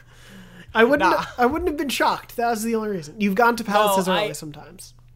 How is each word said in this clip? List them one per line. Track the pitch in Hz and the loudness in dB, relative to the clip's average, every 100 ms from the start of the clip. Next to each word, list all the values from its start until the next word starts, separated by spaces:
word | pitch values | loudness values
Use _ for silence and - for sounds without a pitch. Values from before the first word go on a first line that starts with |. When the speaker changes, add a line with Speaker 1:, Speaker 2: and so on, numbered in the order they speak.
| - - - - - - - | -20 -20 -20 -20 -20 -20 -4
Speaker 1:
I | 220 | 2
wouldn't, | 233 294 185 | 4 4 2
Speaker 2:
Nah. | 277 - - | 2 -2 -2
Speaker 1:
I | 247 | 0
wouldn't | 320 349 | 0 -4
have | 294 | -4
been | 294 | -4
shocked. | 220 285 185 - - | 0 0 0 -6 -4
That | 233 | -2
was | 226 | -2
the | 226 226 | -2 -4
only | 214 | -4
reason. | 196 147 220 | -6 -10 -4
You've | 202 | -2
gone | 196 233 233 | 2 2 2
to | |
palaces | 220 208 214 196 185 | 0 2 2 2 2
Speaker 2:
No, | |
Speaker 1:
early | 185 214 | 0 -2
Speaker 2:
I | |
Speaker 1:
sometimes. | 151 156 147 143 180 - - - | -6 -12 -16 -18 -20 -20 -20 -20